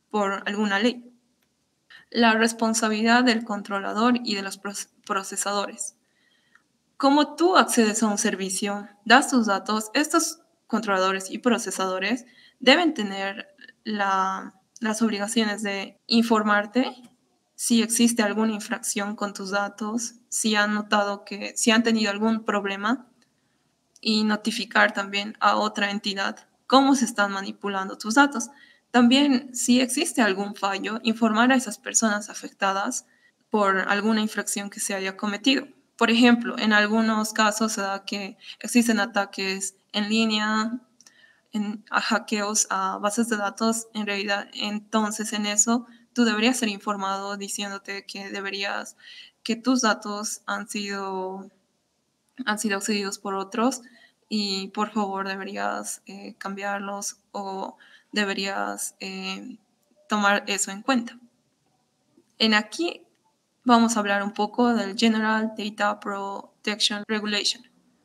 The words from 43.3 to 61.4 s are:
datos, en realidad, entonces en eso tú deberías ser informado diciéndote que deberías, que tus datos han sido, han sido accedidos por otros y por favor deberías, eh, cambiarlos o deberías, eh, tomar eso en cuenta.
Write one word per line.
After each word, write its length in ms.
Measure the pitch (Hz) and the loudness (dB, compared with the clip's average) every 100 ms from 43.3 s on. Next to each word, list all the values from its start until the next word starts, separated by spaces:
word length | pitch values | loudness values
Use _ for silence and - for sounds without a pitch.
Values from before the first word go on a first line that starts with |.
| 208 | 0
datos, 480 | 202 202 226 226 - | -4 -2 -2 -2 -6
en 140 | 214 208 | -8 -4
realidad, 420 | 202 208 202 - | -4 -2 -4 -4
entonces 800 | - 208 208 - 220 208 220 214 | -8 -6 -6 -2 0 0 -4 -6
en 120 | 214 208 | -4 -2
eso 400 | 208 233 240 - - _ | 2 4 4 -2 -20 _
tú 120 | - 233 | 2 2
deberías 320 | 208 226 254 | 4 2 2
ser 100 | 220 | -2
informado 720 | 202 214 202 190 196 202 202 | -4 -4 -4 -2 -4 -6 -8
diciéndote 680 | 196 - 202 196 - 196 - | -8 -8 -8 -10 -10 -12 -10
que 240 | 196 196 | -14 -10
deberías, 680 | 202 196 196 202 208 - - - - - _ | -8 -8 -6 -6 -6 -10 -16 -20 -20 -20 _
que 120 | - 226 | -6 -4
tus 240 | 254 254 | 2 2
datos 600 | 220 208 208 208 214 - - | 2 0 -4 -8 -8 -10 -8
han 220 | 202 208 | -8 -6
sido, 840 | 208 202 202 196 190 185 190 190 _ _ _ _ _ _ _ _ - 208 | -8 -8 -6 -6 -6 -6 -10 -14 _ _ _ _ _ _ _ _ -10 -4
han 140 | 214 | -2
sido 200 | 220 196 | -2 -2
accedidos 380 | 208 208 196 202 | -2 -2 -2 -6
por 160 | 202 | -6
otros 480 | 196 190 - 240 262 - - - _ - | -6 -6 0 0 0 -12 -20 -20 _ -6
y 400 | 214 202 190 190 | -4 -2 -4 -6
por 220 | 208 208 | -4 -4
favor 340 | 220 196 196 190 | -2 -2 -4 -6
deberías, 760 | 196 196 202 202 208 214 - - | -8 -8 -6 -4 -4 -8 -12 -14
eh, 280 | 196 202 214 | -18 -16 -12
cambiarlos 800 | 196 196 202 202 196 202 208 - _ | -10 -8 -6 -6 -8 -8 -10 -12 _
o 460 | 202 196 190 - - - - _ | -10 -8 -8 -10 -12 -20 -20 _
deberías, 840 | 208 202 196 196 196 202 202 - - | -2 -2 -2 -4 -4 -6 -6 -10 -10
eh, 580 | 196 190 190 196 202 208 _ _ _ _ - | -12 -10 -8 -10 -12 -18 _ _ _ _ -4
tomar 340 | 214 202 202 208 | 0 2 2 0
eso 220 | 196 - | -2 -2
en 100 | 196 | -6
cuenta. 360 | 240 262 233 - _ _ | 0 0 0 -12 _ _